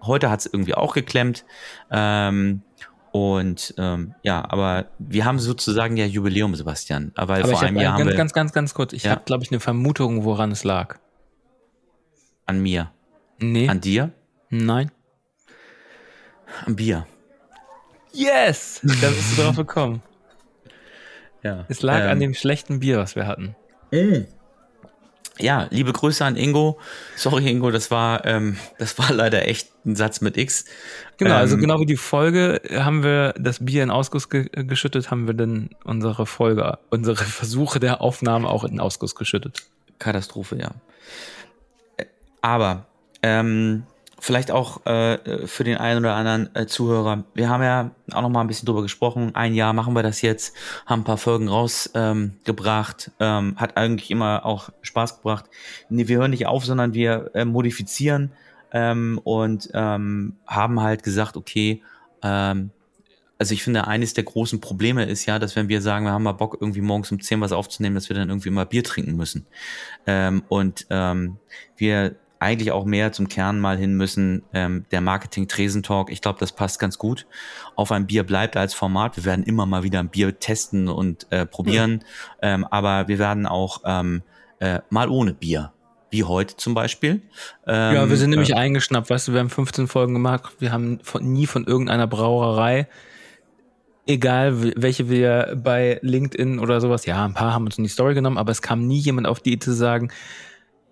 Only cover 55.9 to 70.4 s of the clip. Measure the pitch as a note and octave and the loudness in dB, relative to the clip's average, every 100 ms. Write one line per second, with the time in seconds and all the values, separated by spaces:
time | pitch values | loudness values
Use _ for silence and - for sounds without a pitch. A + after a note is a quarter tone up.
55.9 | A#2 A2+ A#2+ C3 B2+ A#2+ C3+ B2+ C3 A#2+ | 0 2 2 2 0 0 0 0 0 0
56.9 | A2+ A#2 A2 - - A#2+ A#2 A#2+ A#2+ G2 | 2 0 0 -2 -2 0 2 0 -2 -6
57.9 | - D3 C#3+ C#3 - - - - A#2 A#2 | -2 0 2 0 -6 -20 -20 -6 -2 0
58.9 | A#2 A#2 A2 A2 A2 A2 A2 - A2 A2 | 0 -2 -2 -2 0 0 -2 -4 -4 -2
59.9 | G#2 G#2 G#2 G#2 - - G#2 A2+ A#2 A2 | -2 -2 -4 -6 -8 -6 -2 0 2 0
60.9 | A2 - G2 G#2+ - - A2 G#2+ G#2+ - | 0 -2 -2 -2 -6 -6 -2 0 -2 -8
61.9 | - - _ G2+ G2 G2 G2 G2 - _ | -20 -20 _ -2 0 0 -2 -4 -10 _
62.9 | _ _ _ _ - G2+ G#2 - A2+ G#2 | _ _ _ _ -4 -2 0 0 0 0
63.9 | A2 A#2 - A2 A2+ A2+ G#2+ - F#2+ A2 | 0 -2 -2 -2 -2 -2 -4 -6 -2 0
64.9 | B2+ G#2 G#2 - G#2+ G#2+ G#2+ G#2 G#2+ G2+ | 2 0 -2 -2 -2 -2 -2 0 0 0
65.9 | G#2 G#2 G2+ G#2+ F#2+ A2 - G#2 G2+ G#2 | -2 0 0 0 -2 -4 -4 -6 -2 -2
66.9 | G#2 G#2 G2+ - G#2+ G2+ F#2 G#2 - G2+ | -2 -2 -6 -2 -2 0 -2 -4 -4 -2
67.9 | G2 - G2 F#2 G2 F#2+ G2 F#2 A#2+ A#2 | -2 -2 -2 -2 -2 -2 -2 0 -2 -2
68.9 | - C2+ E2 E2 D2 - - - - - | -4 -4 -4 -4 -6 -10 -16 -16 -14 -16
69.9 | - - G2 F#2+ F#2+ | -10 -2 0 2 0